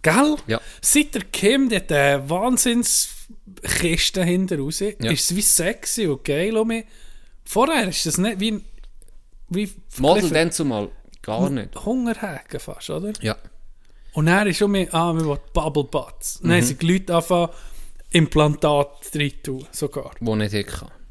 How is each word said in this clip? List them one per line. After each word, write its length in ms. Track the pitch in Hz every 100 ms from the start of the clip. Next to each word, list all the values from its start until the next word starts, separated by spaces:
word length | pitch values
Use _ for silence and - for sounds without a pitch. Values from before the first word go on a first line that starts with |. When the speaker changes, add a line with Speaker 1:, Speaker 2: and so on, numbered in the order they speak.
Speaker 1:
Gell? 360 | 160 180 294 302 -
Speaker 2:
Ja. 140 | 220 - -
Speaker 1:
Seit 320 | - 294 294
der 100 | 233
Kim, 440 | - - 196 269 269
die 60 | 202
hat 160 | -
eine 380 | 147 139 139 135
Wahnsinnskiste 1900 | 175 233 247 247 233 233 - - - - - - 190 - - 170 165 - 190
hinter 360 | 180 180 185 165
raus, 200 | 139 -
Speaker 2:
Ja. 140 | 202 208 113
Speaker 1:
ist 180 | 131 -
es 60 | 180
wie 60 |
sexy 680 | 202 - 170 226 - - 190
und 160 | 135
geil 320 | - 143 190 226
um 120 | 226
mich. 160 | 226 220 - - - - -
Vorher 440 | - - 269 311 202
ist 160 | 156 165
das 120 | 151
nicht 220 | 202 190
wie, 240 | 214 208 - - - - - - - - -
wie 200 | 175 208 - - -
Speaker 2:
Model 240 | 135 196
Speaker 1:
Clifford 140 | 180 156
Speaker 2:
dann 140 | 165
zumal 360 | - 147 110 104 - - -
gar 280 | - 110 139
nicht. 260 | 139 101 - -
Speaker 1:
Hungerhäken 760 | 254 240 226 202 139 - 135
fast, 280 | - - -
oder? 220 | 151 202 214
Speaker 2:
Ja. 140 | 110 - - - - - - - -
Speaker 1:
Und 140 | - 156
dann 200 | 185 208
ist 140 | 165
um 100 | 202
mich, 220 | 196 180
ah, 180 | 165 170
wir 120 | 160 156
wollen 140 | 143 -
Bubble 300 | - 156 147
Butts. 560 | 131 143 123 - - -
Dann 100 | 170 175
Speaker 2:
Mhm. 40 |
Speaker 1:
sind 200 | 160 143
die 120 | 165
Leute 220 | 185 185 170
anfangen, 340 | 165 180 170 - - - - - -
Implantate 1080 | 175 160 156 151 147 156 147 143 - - 147
rein 140 | 143 -
tun, 240 | - 131 -
sogar. 400 | - 147 - 127 -
Speaker 2:
Wo 140 | 117 107
nicht 160 | 107
hin 120 | 104 98
kann. 240 | - - - -